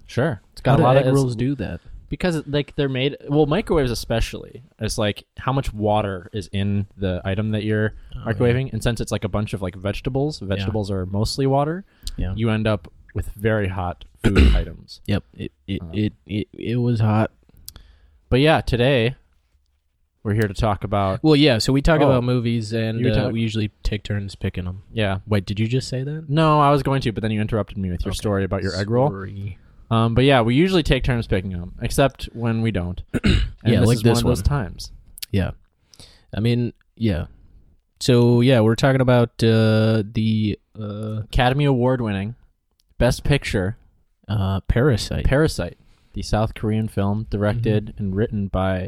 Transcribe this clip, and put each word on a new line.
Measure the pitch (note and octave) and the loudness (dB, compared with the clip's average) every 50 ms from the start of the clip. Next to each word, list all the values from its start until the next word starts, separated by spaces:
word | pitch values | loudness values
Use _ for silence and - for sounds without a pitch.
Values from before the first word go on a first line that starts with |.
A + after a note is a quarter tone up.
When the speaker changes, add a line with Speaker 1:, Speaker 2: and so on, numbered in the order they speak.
| - | -8
Speaker 1:
Sure. | - - A#2+ B2+ E3 A2+ - _ _ - | -8 -4 -2 -2 -2 -2 -6 _ _ -12
It's | - - | -4 0
Speaker 2:
How | C3 - | 2 4
Speaker 1:
got | |
a | |
Speaker 2:
do | - - | 4 6
Speaker 1:
lot | B2 C3 | 6 6
of | C3+ B2 | 4 4
Speaker 2:
egg | C3+ C3+ | 4 2
rolls | C#3 C3+ B2 | 2 2 0
Speaker 1:
acid. | A#2 A2 | -2 -2
Speaker 2:
do | A#2+ C3+ C#3+ | -2 -2 -2
that? | B2+ F#2 D2 E2+ E2+ - - - - - - | -4 -6 -8 -8 -10 -14 -16 -20 -16 -12 -10
Speaker 1:
Because, | D3 - - F3+ E3 D3+ - | -8 -4 -2 -2 -2 -2 -4
like, | C#3+ C#3 D3 C#3 - - | -4 -4 -4 -4 -4 -4
they're | - C#3+ | -4 -4
made, | C3+ C3 B2+ C3 C#3+ C3+ - - | -2 -2 0 -2 -2 -2 -4 -6
well, | - C#3+ D3+ D#3 | 0 2 2 2
microwaves | C#3 D#3 G3+ - - F#3+ D#3 C3+ B2 | 2 2 0 0 0 0 2 2 0
especially. | A2+ - - - A#2 A2+ A2 - - F#2+ - - - A#2+ - - _ - | -2 -4 -4 -2 -2 -2 -2 -2 -6 -12 -14 -16 -20 -20 -20 -20 _ -8
It's | A2 G#2 - - | -6 -6 -2 -2
like | G#2+ G#2 G2+ - - _ _ - | -2 -2 -2 -4 -10 _ _ -8
how | - B2+ | -4 -2
much | C3 C#3 C3 - G#2+ | -2 -2 -2 -4 -4
water | G#2 G#2 G#2 G#2 G#2+ G#2 G2 F#2+ F2 F2 - | -2 0 0 2 0 0 -2 -6 -8 -10 -10
is | - G#2+ F2+ - - | -10 -10 -10 -6 -4
in | G2 G2 G2+ G2+ G2+ G2 - - | -2 -2 0 0 -2 -4 -6 -6
the | - G2 F#2 F#2 F2 - | -6 -4 -4 -2 -2 -4
item | G2 F#2+ G#2 G#2+ A2 | -4 -2 -2 -2 -2
that | G#2+ G#2+ G#2 | -2 -2 -2
you're | G#2+ G#2+ G#2+ G#2+ G#2+ - - - - - | 0 0 0 0 -2 -4 -8 -18 -16 -14
Speaker 2:
Oh, | - - | -8 -6
yeah. | A2+ A2 | -4 -2
Speaker 1:
microwaving, | G#2 B2 A#2+ A#2+ C3 C3+ B2+ | 2 2 2 2 0 -2 -4
and | A2 G#2+ - | -6 -4 -2
since | B2 A#2 - | -2 -2 -4
it's, | A#2 - | -4 -4
like, | A#2 G#2 - | -4 -4 -4
a | F#2+ | -4
bunch | F#2 G#2 G#2+ - - | -4 -4 -4 -4 -6
of, | F#2+ G2 | -6 -6
like, | F2+ F2+ | -6 -8
vegetables, | F#2+ F2+ G2 G2+ - - C#3 B2+ C3+ C#3+ D3+ D3+ - G2+ | -6 -4 -4 -4 -4 -4 -4 -2 -2 -2 -2 -4 -8 -6
Speaker 2:
Yeah. | F#2+ | -4
Speaker 1:
vegetables | G2 G2 G2 F#2+ F#2+ A2 G2+ G2 | -4 -4 -2 -2 -2 -4 -4 -2
are | G2 F#2+ F#2 | -4 -4 -4
mostly | F#2 G2 G2+ A2 - - C#3 C3+ | -4 -2 -2 -2 -2 0 0 0
water. | C3+ C3+ C#3 C#3+ D#3 E3 F#3+ G3 _ _ _ - - - | 2 2 2 0 -2 -4 -8 -10 _ _ _ -12 -10 -6
Speaker 2:
Yeah. | - F2+ F#2 F#2+ | -4 -4 -4 -2
Speaker 1:
You | G#2+ A2+ A2+ | -2 0 0
end | A2 G#2+ A2 | 0 0 0
up | A2 G#2+ G2 - - - - - - - | 0 0 -2 -4 -10 -20 -20 -16 -10 -8
with | G2+ - - | -8 -6 -6
very | - G#2+ G2+ A2+ A2 G#2+ G2+ F#2+ | -6 -2 0 0 0 0 0 -2
hot | F#2 G2 F2+ F2 - - - - - - - | -4 -4 -6 -6 -6 -8 -14 -20 -8 -2 0
food | - G2 | 2 6
<coughs> | F2+ F2 - - | 6 6 6 6
items. | - E2 - E2 - - - - - - | 4 0 -2 -8 -18 -20 -20 -20 -12 -6
Speaker 2:
Yep. | - G2+ F#2 - _ _ | -4 -4 -4 -4 _ _
It, | - - - _ _ _ | -12 -12 -12 _ _ _
it, | - G2 - | -8 -8 -8
Speaker 1:
Um, | F2 F2+ - | -8 -6 -4
Speaker 2:
it, | G#2+ G#2+ G#2 - _ _ | -2 -2 -2 -4 _ _
it, | - G2+ G#2+ - _ - | -8 -6 -6 -6 _ -10
it | G1+ - G#2+ A#2+ | -10 -6 -4 -2
was | B2 A#2+ A#2+ A#2+ A2 | 0 0 0 2 2
hot. | G#2+ G#2+ G#2+ A2 A2+ - _ _ _ _ _ - - - - - - - - _ _ _ _ _ _ - | 2 2 2 2 0 0 _ _ _ _ _ -20 -20 -20 -20 -20 -20 -20 -20 _ _ _ _ _ _ 0
Speaker 1:
But | B2 B2+ | 2 4
yeah, | C#3+ D#3 D#3 A#2 | 4 4 4 2
today | - - - A2+ A#2+ C3+ C#3+ A#2+ A2+ B2 C3 - _ _ _ _ _ _ _ _ _ _ _ _ _ _ _ _ _ _ _ _ - | 2 0 0 2 2 2 4 2 2 0 -2 -6 _ _ _ _ _ _ _ _ _ _ _ _ _ _ _ _ _ _ _ _ -4
we're | A2 G2+ | -2 0
here | A2 G#2+ | 0 0
to | G2 F#2+ | -2 -2
talk | - A#2+ G#2+ G2 - - | -2 -2 -2 -2 -2 -4
about | F#2+ G#2 G2+ G2 F#2+ F#2+ - | -2 0 0 0 0 0 2
Speaker 2:
Well, | - D#3 D3+ | 4 4 6
yeah. | C#3+ D3+ D3 A#2 | 6 6 6 4
So | A2 - - C3 | 2 2 0 0
we | C#3+ | 2
talk | C#3 E3+ D#3+ D3 | 4 4 4 4
Speaker 1:
Oh. | D3 | 4
Speaker 2:
about | C#3 C3 B2 A#2+ | 4 4 2 2
movies, | B2 B2 B2 A2+ A#2+ A#2 A#2 A2 G#2 | 0 0 0 0 0 -2 -2 -4 -4
and, | A2+ A2+ A2+ A2+ A2 A2+ | -4 -4 -2 -2 -2 -2
Speaker 1:
You | A2+ A2 | 0 0
Speaker 2:
uh, | G#2+ | 0
Speaker 1:
talk | A2 G#2+ - A2+ | 0 0 0 -2
Speaker 2:
we | A2+ | -2
usually | A2+ A2 G#2 A2 G#2+ G#2+ - _ - | -2 -2 -2 -2 -4 -4 -6 _ -4
take | - A2+ G2+ - | -4 -4 -4 -6
turns | - G#2 G2+ G2+ F#2+ - | -6 -6 -6 -6 -8 -10
picking | - - F#2+ - F#2 F2+ | -6 -6 -6 -6 -6 -8
'em. | F2+ F#2 F#2+ - - - | -8 -10 -12 -14 -10 -4
Speaker 1:
Yeah. | A2+ G#2+ G2 F#2+ F#2+ - | -2 -2 -2 -2 -4 -4
Speaker 2:
Wait, | G#2 A2 G2+ F#2 | -2 -2 -2 -2
did | - G2+ G#2 | -2 -2 -2
you | A2 | -2
just | A2+ B2+ C3 - - | 0 0 -2 -4 -4
say | C3 B2+ C3+ | -6 -8 -6
that? | C#3+ D3+ D#3+ D#3+ D3 | -8 -8 -8 -6 -2
Speaker 1:
No, | C#3+ D#3 D#3+ D#3 D3+ D3+ | 0 2 4 4 4 6
I | C#3+ C#3+ | 6 4
was | D3 C#3 | 4 2
going | - C#3 C3+ C3+ | 2 0 0 0
to, | - A#2+ | 0 -2
but | G2 F#2+ G#2 | -4 -2 -2
then | A2 | -2
you | A2 G#2 | -2 -2
interrupted | G#2+ - A#2 G#2+ G2+ - - | -2 0 -2 -2 -2 -4 -6
me | G2+ F#2+ F#2 | -6 -4 -4
with | F2+ - - | -4 -4 -4
your | G2 | -4
Speaker 2:
Okay. | F2+ | -6
Speaker 1:
story | - - G#2+ G2+ G2 G2 | -4 -2 -2 0 0 0
about | F2 F#2+ G2 F2+ | -2 -2 -2 -4
your | G2 E2+ | -4 -4
egg | F#2 G#2 G#2 | -4 -2 0
roll. | A#2 B2 C3+ D3 | 2 2 2 0
Speaker 2:
Sorry. | F#3+ G3 F#3+ G2+ G2+ G2 G2+ G#2 F#2 - - - - - - - | 0 -4 -10 -10 -10 -10 -10 -10 -12 -14 -20 -20 -20 -14 -6 -2
Speaker 1:
Um, | A2+ A2+ A2+ A#2 A2+ | 0 0 2 2 2
but | A#2+ C3 | 4 4
yeah, | C#3 C#3 B2 | 6 6 4
we | A2 A#2 A#2+ | 4 4 4
usually | C#3 F3+ F#3+ F#3+ E3+ C#3+ | 4 4 4 2 2 2
take | - D3+ B2+ - | 2 2 2 2
turns | C3+ B2 A#2 G#2+ | 0 0 -2 -2
picking | - A2 F#2+ F#2 G2 F#2 | -2 -2 -2 -2 -4 -6
'em, | F2 F2 F#2+ - - | -8 -10 -10 -10 -8
except | A#2 A#2 - - C#3 C3 - - - - | -6 -2 2 2 2 2 0 -4 -14 -12
when | - A#2 A#2 A#2 A2+ A2+ | -8 -4 -2 -2 -2 0
we | A2+ A2+ | 0 -2
don't. | G2 F#2 F2 F2 F2+ - - | -2 -2 -4 -4 -6 -8 -10
<clears throat> | - - - - | -6 -6 -2 2
And | - - - - - - - - A2 A#2 | 2 2 2 0 -2 -6 -4 0 2 4
Speaker 2:
Yeah, | - | 4
Speaker 1:
this | A#2 | 4
Speaker 2:
like | A2 A#2+ | 4 4
Speaker 1:
is | A2 A2 | 4 4
Speaker 2:
this | A#2 A2+ A#2+ A#2 | 4 4 4 2
Speaker 1:
one | A#2+ | 2
of | A#2+ | 0
those | A#2+ - - | 2 0 0
Speaker 2:
one. | C#3+ C#3+ | 0 -2
Speaker 1:
times. | G2+ E2+ F2 - - - - - - - - - - - - | -4 -6 -10 -14 -16 -18 -18 -20 -20 -20 -18 -16 -10 -4 -2
Speaker 2:
Yeah. | G2 E2+ C2+ - - _ _ _ _ _ _ _ - - - - _ _ _ - | -2 -2 -2 -6 -12 _ _ _ _ _ _ _ -20 -20 -20 -20 _ _ _ -6
I | G2 | -2
mean, | A2 A#2+ A#2+ A#2+ A#2+ A2+ - _ _ _ _ | 0 0 0 0 -2 -4 -6 _ _ _ _
yeah. | - A2+ G#2+ F2 D#2 - - - - - - - - _ _ _ _ _ _ _ - | -4 -2 -2 0 -2 -4 -8 -12 -20 -20 -20 -20 -20 _ _ _ _ _ _ _ -6
So, | - - B2 A#2+ A#2+ A#2+ A#2+ A#2+ | 0 2 4 4 4 4 4 4
yeah, | A#2+ C3 C3+ A#2 | 4 4 4 4
we're | G#2+ A2+ A#2 | 4 4 2
talking | - - C3+ C3 C3 | 2 2 2 4 4
about, | B2+ B2 B2 A#2+ A#2+ - _ - A#2 | 4 4 4 4 2 0 _ 0 2
uh, | A2+ A2 A2 A2 A2 A2 A2 A2 A2 A2 A2+ G2 G#2+ | 4 4 4 4 4 4 4 4 2 2 0 -2 -2
the, | A2+ A2 A2 A2 A2 A2 G#2+ G#2 - - _ _ - A2 | -2 -2 0 0 0 0 0 -2 -2 -4 _ _ -16 -12
uh, | G#2+ G#2 G2+ G#2 A2 G#2+ G#2+ A2 G#2+ | -12 -10 -10 -10 -10 -8 -8 -8 -6
Speaker 1:
Academy | - - - B2 B2+ C3+ C#3+ D3 | -2 0 2 4 4 4 2 2
Award | C#3+ C3+ A#2+ A#2+ B2+ C3 B2 | 2 2 2 2 2 2 0
winning | A#2 G#2+ G2+ F#2+ G2 A2 A#2+ - _ _ _ _ _ _ _ _ _ _ _ | 0 -2 -2 -2 -4 -4 -8 -12 _ _ _ _ _ _ _ _ _ _ _
Best | - A#2 B2 C#3 - - | 2 2 2 2 2 2
Picture. | - C#3+ C#3 - - - G#2 F2+ G2 A#2 - _ _ _ _ _ _ _ _ _ - | 2 2 2 0 -2 -2 -2 -2 -2 -4 -8 _ _ _ _ _ _ _ _ _ -6
Speaker 2:
Uh, | G#2 G#2 F#2+ F#2+ F#2+ F#2 | -4 -2 0 0 -2 -2
Parasite. | - - - A#2+ B2+ D3+ A#2 G#2 - - - - - | -2 0 2 2 4 4 2 0 -2 -4 -4 0 2
Speaker 1:
Parasite, | - C3 C#3+ D#3+ D3 - - E2+ F2 - _ _ _ _ _ _ _ - | 2 4 4 2 2 0 -4 -6 -8 -8 _ _ _ _ _ _ _ -12
the | G#2 | -10
South | F#2+ - - G#2+ A2 A2 - | -6 -2 0 0 0 -2 -4
Korean | - - G#2+ G#2+ A2 A2 | -4 -2 -2 0 0 -2
film | G#2+ - A#2 G2 G2+ G2+ A2 A2+ - | -2 -2 -2 -2 -2 -2 -4 -4 -4
directed | - G2+ G#2 G#2 G#2 A#2+ A2+ A2 G#2+ G#2+ G#2+ | -2 0 0 0 0 0 0 2 0 0 0
Speaker 2:
Mm-hmm. | A2 - - G#2 | -4 -8 -8 -6
Speaker 1:
and | F#2+ F#2 | -4 -2
written | G2 A#2 - A2 G#2 G2 | -2 -2 -2 -2 -4 -4
by, | F#2+ - F#2 F#2+ F#2+ F#2+ F#2 F#2+ | -2 -2 -2 -2 0 -2 -4 -6